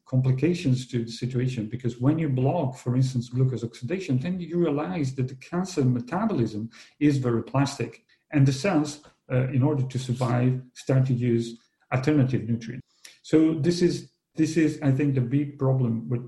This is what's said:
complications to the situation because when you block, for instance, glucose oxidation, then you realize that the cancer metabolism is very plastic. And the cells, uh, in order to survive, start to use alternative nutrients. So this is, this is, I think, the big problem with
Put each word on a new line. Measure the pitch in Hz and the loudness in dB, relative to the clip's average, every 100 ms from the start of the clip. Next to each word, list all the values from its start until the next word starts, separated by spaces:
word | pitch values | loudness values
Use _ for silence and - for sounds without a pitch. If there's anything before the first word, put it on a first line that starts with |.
complications | - 127 131 127 160 175 139 123 - | -2 0 2 2 0 0 0 0 -2
to | 123 | -6
the | 110 | -6
situation | - 131 123 127 117 104 | -6 -4 -2 -2 -4 -6
because | - 117 - | -6 -6 0
when | 131 160 | 0 2
you | 156 | 0
block, | 127 135 170 131 - | 0 0 0 -4 -4
for | 123 | -2
instance, | 127 131 120 - | 0 0 -2 -4
glucose | 123 131 117 | 0 0 0
oxidation, | 117 - 117 185 - 127 | -6 -8 -6 -6 -2 -2
then | 175 185 | -2 -6
you | 160 175 | -4 0
realize | 165 143 170 180 131 | 0 0 -2 -2 -4
that | 131 127 | -2 -4
the | - | -6
cancer | - 175 185 - | -6 -6 -4 0
metabolism | 131 120 - 180 220 160 110 104 113 - - _ | 2 0 -2 -4 -2 0 -2 -4 -10 -12 -20 _
is | 147 135 | 2 2
very | 120 117 | 0 0
plastic. | - 135 139 - - - _ _ _ | 0 0 0 -2 -8 -8 _ _ _
And | 151 | 4
the | 135 | 4
cells, | 131 202 156 151 - - _ - | 4 0 0 0 -6 -20 _ -2
uh, | 127 131 | -2 0
in | 123 | 2
order | 143 143 | 2 2
to | 127 127 | -2 -4
survive, | - - 120 120 127 127 - | -4 -2 0 2 2 0 -6
start | - - 131 131 | -10 2 2 4
to | |
use | 120 123 117 117 - _ _ _ | 2 2 0 -2 -10 _ _ _
alternative | 135 151 151 127 104 104 | 0 2 2 2 0 -2
nutrients. | 113 - 127 - _ - _ | -4 -6 -12 -16 _ -20 _
So | - 156 160 | 2 4 4
this | 160 165 175 | 2 0 2
is, | 175 139 - _ _ | 2 0 -8 _ _
this | - 151 170 | -2 0 2
is, | 151 - | 0 2
I | 143 | 0
think, | 131 147 | 2 2
the | 131 | 0
big | 113 143 143 - | 0 0 -2 -2
problem | 131 131 117 113 113 | 0 2 0 -2 -2
with | 120 | -6